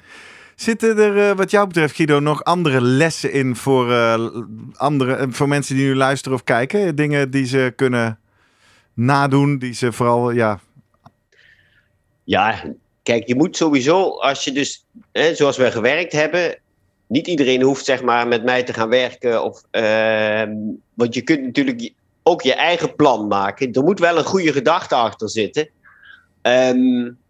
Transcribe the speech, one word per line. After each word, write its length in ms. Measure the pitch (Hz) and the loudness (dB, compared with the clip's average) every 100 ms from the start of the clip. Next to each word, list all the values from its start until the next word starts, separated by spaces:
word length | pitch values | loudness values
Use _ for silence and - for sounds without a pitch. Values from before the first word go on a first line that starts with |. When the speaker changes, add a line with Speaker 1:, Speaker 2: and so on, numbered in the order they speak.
| - - - - - - | -20 -20 -20 -20 -20 -10
Speaker 1:
Zitten 440 | - 220 226 214 | -4 0 0 2
er, 320 | 208 202 202 | 2 4 2
eh, 60 | 196 | 2
wat 140 | 190 | 0
jou 160 | 208 202 | 2 2
betreft, 280 | 170 151 - | 2 0 0
Guido, 240 | 147 143 | 2 2
nog 240 | 147 147 - | 2 -2 0
andere 360 | 180 160 131 | 0 2 2
lessen 520 | 123 131 160 - 139 | 2 2 2 -2 -4
in 240 | 139 131 117 | -2 -2 -2
voor, 340 | 139 131 120 | 0 2 2
eh, 220 | 120 117 113 | 2 2 0
l-, 280 | 113 117 113 110 123 - | -2 -8 -12 -14 -16 -4
andere, 380 | 143 147 127 123 | -2 0 0 -2
eh, 120 | 131 | -4
voor 180 | 117 143 | -2 0
mensen 280 | 143 139 135 | 0 -2 0
die 80 | 135 | 0
nu 100 | 131 | 2
luisteren 400 | 135 135 - 131 | 0 0 -4 -4
of 80 | - | 0
kijken? 520 | 120 135 208 190 147 | 0 0 0 -2 0
Dingen 340 | 151 147 135 | 0 0 -2
die 160 | 135 127 | -2 -2
ze 260 | 135 127 - | 0 -2 0
kunnen 420 | 131 123 113 110 _ _ _ _ _ _ _ - | 0 0 -2 -4 _ _ _ _ _ _ _ -2
nadoen, 640 | 120 139 135 139 143 139 | 2 2 2 2 2 0
die 140 | 127 | -6
ze 200 | 113 123 | -4 -4
vooral, 380 | 107 120 120 120 | 0 0 2 0
ja. 300 | 120 110 98 _ _ _ _ - _ _ _ _ _ _ _ _ _ _ _ - | 0 0 -2 _ _ _ _ -20 _ _ _ _ _ _ _ _ _ _ _ -4
Speaker 2:
Ja, 380 | 95 107 107 - - _ _ | 0 0 -2 -8 -14 _ _
kijk, 240 | - 117 110 | -4 -2 0
je 80 | 123 | 0
moet 220 | 156 - | 0 0
sowieso, 520 | 165 139 127 180 180 | 2 2 2 2 2
als 360 | - 135 135 - | 0 -2 -2 -4
je 80 | |
dus, 320 | 135 135 - _ - - | -4 -4 -6 _ -20 -10
hè, 220 | - 151 160 | -2 0 2
zoals 220 | 143 127 | 0 2
wij 160 | 123 | 0
gewerkt 400 | 113 113 151 175 | 2 0 0 -2
hebben, 460 | 151 151 175 165 - _ _ _ _ - | -2 0 0 -2 -4 _ _ _ _ -4
niet 200 | 127 165 | -4 -2
iedereen 360 | 165 127 127 | 0 2 2
hoeft, 220 | 131 135 - | 2 0 -2
zeg 180 | 127 | -2
maar, 260 | 123 120 120 | 0 0 2
met 160 | 120 120 | 0 0
mij 180 | 127 | 0
te 100 | 123 | -2
gaan 160 | 113 110 | -4 0
werken 560 | 127 123 - 123 113 69 | 0 0 -4 -2 0 -2
of, 180 | - _ | -8 _
ehm, 840 | 104 110 110 110 107 107 107 107 107 107 - _ - | -2 0 2 2 2 0 -2 -4 -6 -8 -10 _ -4
want 200 | 120 123 | -2 -2
je 60 | |
kunt 200 | - 151 131 | -2 -2 -2
natuurlijk 360 | 120 139 117 | -2 -2 -2
je, 120 | 117 _ _ _ | -8 _ _ _
ook 200 | - 170 | 0 2
je 120 | 131 - | 2 0
eigen 400 | 156 175 151 - | 0 0 -2 2
plan 300 | 147 113 104 | 2 2 0
maken. 440 | 101 98 101 135 | -2 -2 -4 -4
Er 120 | 117 151 | 0 0
moet 140 | 202 | 2
wel 200 | 170 170 | 2 2
een 60 | 143 | 0
goede 280 | 190 160 | 0 0
gedachte 420 | 139 135 175 - 135 | 0 0 0 0 0
achter 360 | 113 - 104 | -2 -4 -8
zitten. 380 | 107 98 - 151 _ _ _ - - _ _ | -4 -4 -4 -6 _ _ _ -20 -20 _ _
Ehm, 600 | 117 127 131 127 127 123 120 123 _ | 0 2 4 2 2 0 -4 -10 _